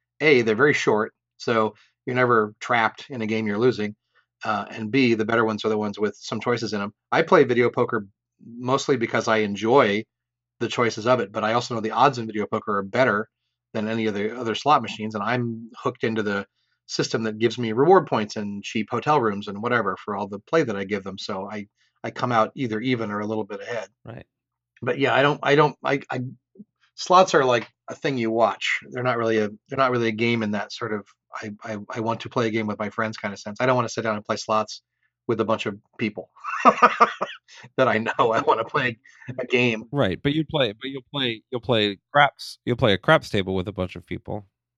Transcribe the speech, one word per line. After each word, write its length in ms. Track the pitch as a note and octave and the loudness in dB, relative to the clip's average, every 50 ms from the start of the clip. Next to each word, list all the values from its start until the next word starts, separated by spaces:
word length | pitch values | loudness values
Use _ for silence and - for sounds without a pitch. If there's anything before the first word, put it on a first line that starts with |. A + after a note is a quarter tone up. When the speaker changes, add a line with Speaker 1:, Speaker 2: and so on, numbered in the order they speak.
| _ _ _ _ | _ _ _ _
Speaker 1:
A, 200 | C#3+ D#3 D3 B2 | 4 6 6 6
they're 140 | A#2 A2+ A2 | 6 4 4
very 180 | G#2 C#3 D3+ C3 | 4 4 4 2
short, 400 | - - - A#2 G#2 A2 - - _ _ _ _ _ | 2 2 2 2 2 0 -2 -6 _ _ _ _ _
so 380 | - - A#2 A2+ A2 G#2+ - _ _ _ _ _ _ | -4 0 2 2 2 0 -2 _ _ _ _ _ _
you're 100 | - B2+ | -4 0
never 380 | B2+ B2+ A#2+ A#2+ A2+ G#2+ G#2+ G#2+ _ | 2 2 4 4 4 2 0 -4 _
trapped 460 | - - B2 A#2 A2+ G#2+ - - - - | -4 -2 0 2 2 0 -2 -4 -12 -12
in 120 | C#3+ A#2+ | -8 -6
a 40 | A2 | -4
game 220 | G#2+ A2+ A2 A2 G#2+ | -2 -2 -2 -2 -2
you're 100 | G2+ G#2+ | -2 2
losing. 380 | A#2+ B2+ A2+ G#2 G#2 G#2 G#2+ - _ _ _ _ _ _ _ _ - | 2 2 2 0 -4 -6 -8 -12 _ _ _ _ _ _ _ _ -4
Uh, 220 | A2 A2 G2+ G2+ - | -4 -4 -4 -4 -8
and 220 | - A2+ A2 G#2+ | -10 -10 -6 -2
B, 220 | G#2+ C#3 C3 A#2+ A2+ | 2 2 4 4 4
the 120 | G#2+ A2 | 2 2
better 180 | G#2 A2+ A2+ A2+ | 0 0 0 0
ones 220 | A2 A2 G#2 - | 0 -2 -2 -2
are 40 | A2 | -2
the 80 | A2 G#2+ | -2 0
ones 220 | G#2+ G#2 G2+ - | -2 -4 -2 -2
with 160 | G#2+ G#2 - | -4 -4 -4
some 240 | - - - B2+ A2+ | -6 -10 -8 -8 -6
choices 320 | - B2+ A#2+ A2+ A#2+ G#2 | -2 -2 -2 -2 -2 -4
in 100 | G#2 G#2 | -4 -6
'em. 120 | G2+ G2+ - _ _ _ | -6 -6 -10 _ _ _
I 100 | - C3+ | 0 0
play 220 | E3 - G3 E3+ C#3 | 2 4 6 6 6
video 260 | A#2+ B2 A#2 A#2+ A#2 | 6 4 2 2 2
poker 380 | - - A#2+ A#2 - A2+ G2+ G2 _ _ _ _ _ _ - | 2 0 -2 0 -2 -4 -6 -8 _ _ _ _ _ _ -20
mostly 520 | A#2 A#2 A#2+ B2 B2 C3 B2+ - - C#3+ B2 | -18 -14 -8 -2 0 0 0 2 0 0 0
because 320 | A#2 A2 - A#2+ G#2+ B2 | 0 0 0 0 0 2
I 80 | A2+ A2 | 2 2
enjoy 640 | G#2+ G#2 G2+ G2 G#2 A2 B2 C#3+ B2+ G#2 G2+ G#2 A2 - _ _ _ _ _ _ _ _ _ _ | 2 0 -2 -2 2 4 6 6 6 6 2 0 -2 -6 _ _ _ _ _ _ _ _ _ _
the 80 | A#2+ A2 | -6 -4
choices 400 | - - A#2+ A#2 - - G#2 A#2+ | 0 0 0 0 0 0 2 2
of 140 | B2+ B2 | 2 2
it, 100 | A2 G2 | 2 -2
but 140 | G2+ A2 G#2 | -4 -2 -2
I 80 | G#2+ A2+ | 0 0
also 200 | A#2+ - - B2 | 0 -2 -2 -6
know 80 | A2+ | -6
the 100 | G#2 A2 | -4 -2
odds 260 | A2 A2+ B2+ D3 C3 A#2+ | 2 4 4 4 4 2
in 100 | A#2 A2 | -4 -6
video 180 | G#2 G#2+ G2+ | -4 -4 -4
poker 320 | - - G#2+ - - G#2 G2+ | -2 -4 -4 -2 -2 -2 -2
are 60 | G2 | -2
better 460 | G2 - A#2+ C3+ B2 G#2 G#2 A2 - _ _ _ _ _ _ _ _ - | -2 0 2 2 4 2 0 -2 -6 _ _ _ _ _ _ _ _ -6
than 140 | A#2 G#2+ A2 | -6 -4 -2
any 200 | A2+ A2+ A2 G#2+ | -2 -2 -2 -2
of 60 | G2+ | -2
the 240 | G2+ G2+ G#2+ A#2+ A#2+ | -2 -4 -4 -6 -4
other 180 | B2 A#2 G#2+ | -4 -4 -4
slot 260 | - - C#3 D3+ C#3 | -2 2 2 2 2
machines, 340 | A#2 G#2+ A2+ A2 G#2+ A2 G#2+ | 2 -4 -8 -8 -8 -6 -4
and 80 | G#2 G2+ | -4 -2
I'm 460 | G#2+ B2 B2 A#2+ A#2 A2+ A2+ A#2 A2+ B2 - | -2 -2 -2 -2 -4 -6 -8 -12 -16 -18 -6
hooked 260 | - C3 B2 - - | -6 -6 -4 -2 -4
into 200 | A#2+ A2+ A2 G#2 | -2 -2 -2 -2
the 220 | G#2 G2+ G2+ G2 - _ _ _ _ _ _ _ - | -2 -2 -4 -6 -8 _ _ _ _ _ _ _ -8
system 360 | - - - - - B2+ A2+ | -4 -4 -2 -2 -2 -2 -2
that 160 | A2 G#2+ G#2+ | -4 -2 0
gives 180 | A2+ A#2 A2 A#2+ | 0 0 0 -2
me 140 | B2 A2+ | -4 -2
reward 340 | G#2+ A2+ C#3 E3 F#3+ F#3 D#3 | 0 2 6 6 6 6 6
points 300 | C3+ - A#2 G#2+ G#2 - | 4 0 -2 -2 -2 -6
and 280 | A2 G#2 G2+ G2+ G2+ G2 | -8 -8 -6 -8 -8 -10
cheap 260 | - - A#2 G#2 - | -6 -4 -4 -4 -2
hotel 280 | - A#2 A2 C3 D3+ D3 | -4 -4 0 2 2 2
rooms 280 | A#2+ A2 G2+ G2+ G2+ G#2 | 2 0 -2 -4 -8 -10
and 160 | G2 G2+ G#2+ | -10 -8 -4
whatever 320 | A#2+ B2 A#2 G#2+ G2 F#2 - - | -2 -2 0 0 -2 -4 -6 -8
for 120 | - G#2 | -8 -6
all 120 | G2+ G#2 G2 | -6 -6 -8
the 120 | G2+ G2 | -8 -12
play 240 | - - - E3 D#3 | -6 0 2 2 2
that 120 | A#2 G#2+ | 2 -2
I 80 | G2 G2 | -4 -4
give 200 | F#2+ G#2 G2 F#2+ | -4 -4 -6 -6
them. 140 | F#2+ F#2 G2 | -8 -10 -10
So 320 | - - G#2 F#2+ G2 G2+ | -10 -8 -8 -8 -8 -8
I, 180 | G#2+ G#2 G2+ G2+ _ _ _ _ _ _ - | -10 -10 -12 -14 _ _ _ _ _ _ -12
I 80 | A#2 | -10
come 200 | A#2+ - - B2 | -6 -4 -2 0
out 200 | B2 A2+ A2 A#2 - | 2 2 2 2 0
either 240 | - C3+ A#2 A2 G#2+ | -4 -4 -4 -4 -4
even 300 | A#2 C3 B2+ A#2 A2+ G#2 | -2 -2 -2 -2 -2 -4
or 120 | G#2 G#2 | -4 -4
a 40 | G#2+ | -4
little 200 | G#2 A2 A2 G#2+ | -4 -4 -4 -4
bit 160 | G2+ G#2+ G2+ | -6 -8 -12
ahead. 260 | - A2+ A#2+ A2+ - - _ _ _ | -10 -8 -8 -8 -8 -10 _ _ _
Speaker 2:
Right. 240 | - A#2 A2+ - _ _ _ _ _ _ _ _ _ _ _ - | -18 -16 -16 -18 _ _ _ _ _ _ _ _ _ _ _ -6
Speaker 1:
But 160 | B2 - C#3 | -4 -2 0
yeah, 160 | C3+ B2+ A2+ | 0 2 4
I 80 | B2+ C#3 | 4 4
don't, 160 | D3 D3 - | 4 2 2
I 140 | - C#3 C#3+ | 2 4 4
don't, 200 | D3 D#3 C#3+ B2 - - | 6 4 4 2 -2 -2
I, 180 | C3+ C#3 C#3 - - | -2 -2 -2 -4 -6
I, 80 | C3 B2+ B2 B2+ B2+ - _ _ _ - G#3+ - _ _ _ _ _ | -8 -6 -6 -8 -12 -16 _ _ _ -20 -20 -20 _ _ _ _ _
slots 400 | - - - F3+ F3+ F#3+ F#3 - | -14 0 4 6 6 6 6 4
are 100 | D#3+ C3+ | 4 4
like 240 | C3 A#2+ A#2 G#2 - _ _ _ - | 4 2 2 0 -4 _ _ _ -16
a 60 | C#3 | -12
thing 240 | - - D#3 C#3 B2+ | -6 -4 -4 -2 0
you 100 | A2+ A2+ | 0 0
watch. 520 | A2 A#2 A2+ G#2 F#2+ - - - - - - - | 2 2 2 2 2 -2 -4 -4 -4 -4 -6 -8
They're 100 | - B2+ | -8 -4
not 160 | B2 B2+ B2 A#2 | -2 -2 -2 0
really 220 | A#2 A2+ A2+ A2 | 0 2 2 2
a, 100 | G#2+ G#2 G#2+ - _ _ | 0 0 -4 -10 _ _
they're 120 | C#3 C3+ | -2 0
not 100 | C3+ B2+ | 2 2
really 200 | B2 B2 A#2 A2+ | 2 2 0 0
a 20 | |
game 320 | A2 G#2+ A#2 A#2 A#2+ A#2 A2 | 0 0 0 2 2 0 0
in 80 | G#2 | -2
that 200 | G#2 G2+ G2+ - | -2 -4 -6 -8
sort 220 | - - A#2+ A2 G#2+ | -10 -10 -6 -6 -6
of, 140 | G#2 G2 - _ _ _ _ - | -6 -8 -12 _ _ _ _ -14
I, 200 | - - A2 G2+ G#2+ - | -12 -12 -12 -12 -12 -10
I, 140 | A#2 A2 G#2 G#2 - | -10 -10 -10 -10 -10
I 120 | - A#2+ | -8 -4
want 180 | A2 A2+ A#2 A2+ | -4 -2 -4 -4
to 100 | - A#2 | -6 -6
play 180 | - C3 A#2 A2+ | -2 -2 0 0
a 40 | |
game 160 | G#2+ A2+ A2 G#2+ | 0 -2 -2 -2
with 100 | G2+ G2 | -4 -6
my 140 | G#2+ G#2 | -6 -6
friends 260 | - - A2+ A2 G#2+ - | -4 -4 -4 -4 -4 -6
kind 160 | - G#2 G2+ | -8 -8 -8
of 60 | G2 | -8
sense. 200 | - G#2+ G#2 - | -10 -12 -6 0
I 60 | B2+ | 2
don't 100 | B2+ C3 | 2 2
wanna 140 | B2 A#2 A#2 | 2 0 -2
sit 140 | - - A2 | -4 -4 -2
down 120 | A2+ A2 | -2 -4
and 80 | G#2 G#2+ | -4 -4
play 120 | - A2+ | -4 -4
slots 480 | G#2 - - A2 A2 G#2+ - - - - _ _ _ _ _ _ _ _ - | -4 -2 0 0 0 0 -2 -6 -14 -18 _ _ _ _ _ _ _ _ -2
with 140 | A#2+ G#2+ | 0 0
a 40 | A2+ | 2
bunch 200 | G#2 A2 G#2+ - | 0 0 0 0
of 100 | A2+ G2+ G2+ _ _ _ - | -4 -6 -8 _ _ _ -6
people 320 | A#2 G#2+ - - F2 - _ _ - - | -4 -4 -4 -6 -12 -16 _ _ -12 -10
<laughs> 160 | - - - | -8 2 4
that 1200 | B3 - - - A#3 - - - - - - - - - - _ _ - - - - _ - C3 A#2+ | 4 6 6 4 2 4 4 2 2 2 -4 -10 -10 -10 -16 _ _ -20 -20 -20 -8 _ 0 2 2
I 100 | G#2 A2 | 2 0
know. 340 | A2+ A2+ - - C3+ A#2 | -2 -2 0 0 2 2
I 100 | A2 A2+ | 2 2
wanna 220 | - D3+ C#3+ A2 - | 2 2 2 0 0
play 360 | - - D3+ C3 B2 A#2 - _ - _ _ - - B2+ B2+ | -2 -2 -2 -2 -2 -4 -6 _ -20 _ _ -16 -12 -10 -10
a 60 | - - | -4 0
game. 380 | - B2 B2 A#2+ A2+ A2 A2+ - | 2 2 4 2 2 -2 -4 -4
Speaker 2:
Right, 300 | - C#3+ B2+ F#2+ F2 D#2+ | -2 0 0 0 0 -2
but 140 | - C#3+ C#3+ | -2 -2 0
you 100 | D#3 D#3 | 0 -2
play, 260 | C3+ - D#3 C3+ A2 G2+ | -2 -2 0 0 0 -2
but 180 | - - C3+ | -6 -10 -10
you'll 100 | C3+ C3+ B2 _ | -10 -10 -12 _
play, 300 | - C#3+ C3+ B2 A2+ A2 - _ | -6 -4 -2 -2 -4 -6 -8 _
you'll 120 | - B2 | -8 -8
play 360 | A#2+ - B2 A2 G#2 G#2 G2+ - _ _ - | -2 0 2 2 2 2 0 -4 _ _ 2
craps, 460 | D3 D3 - - - - - - - _ | 4 4 4 2 -4 -14 -16 -16 -8 _
you'll 120 | - B2 | -4 0
play 180 | A#2 C3+ A2+ G2 | 2 2 2 2
a 60 | F#2 | 2
craps 300 | - - D#3+ D#3 - - | 4 4 4 4 2 0
table 260 | - G#2 F#2 F#2+ F#2+ | -2 -2 -2 0 -2
with 120 | F#2+ F2+ G#2 | -2 -4 -4
a 60 | F#2 | -4
bunch 220 | F#2+ F#2 F2+ - | -4 -6 -6 -6
of 100 | F2+ - | -12 -12
people. 400 | _ F#2 F#2 - - - G#2+ - _ _ _ _ _ _ | _ -12 -12 -10 -10 -12 -12 -12 _ _ _ _ _ _